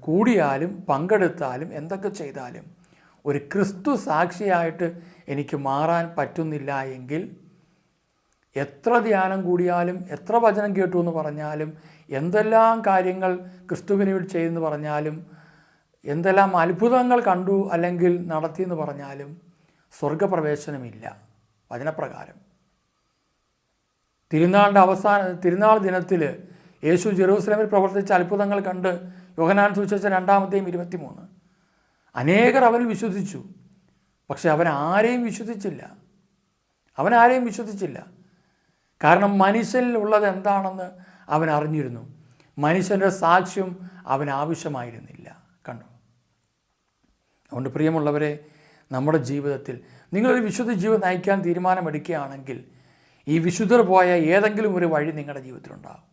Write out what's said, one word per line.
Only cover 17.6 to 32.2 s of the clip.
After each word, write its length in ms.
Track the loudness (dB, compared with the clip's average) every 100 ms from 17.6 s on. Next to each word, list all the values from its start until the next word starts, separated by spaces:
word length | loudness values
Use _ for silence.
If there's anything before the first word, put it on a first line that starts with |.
| 0
അല്ലെങ്കിൽ 400 | 0 -2 2 2 2 -2
നടത്തിയെന്ന് 460 | -4 -4 -6 -6 -4
പറഞ്ഞാലും 480 | -6 -8 -14 -14 -16 -18 _ _ _ _ _
സ്വർഗപ്രവേശനമില്ല 1120 | -6 -4 -2 0 0 -2 -4 -6 -12 -12 -14 -16 -18 _ _ _ _ _
വചനപ്രകാരം. 680 | -10 -8 -8 -10 -10 -20 -20 _ _ _ _ _ _ _ _ _ _ _ _ _ _ _ _ _ _ _
തിരുനാളിൻ്റെ 500 | 2 4 6 6 8 6
അവസാന, 360 | 6 2 2 2 -2
തിരുനാൾ 320 | -2 2 4 4 4
ദിനത്തിൽ 360 | -2 0 0 0 -4 -14 -20 -20 _ 2
യേശു 200 | 2 2 2
ജെറൂസലേമിൽ 500 | 4 4 2 0 2
പ്രവർത്തിച്ച 380 | 2 2 0 0 0
അത്ഭുതങ്ങൾ 420 | 2 -2 -2 -2 -4
കണ്ട് 240 | -4 -4 -4 -8 -20 -18 -2
യോഹന്നാൻ 300 | 2 4 4 2
സുവിശേഷം 340 | -2 0 0 0
രണ്ടാമത്തെയും 480 | 4 2 4 -2 -2
ഇരുപത്തിമൂന്ന്, 520 | -6 -6 -10 -12 -16 -20 _ _ _ _ _ _ _ _
അനേകർ 480 | -4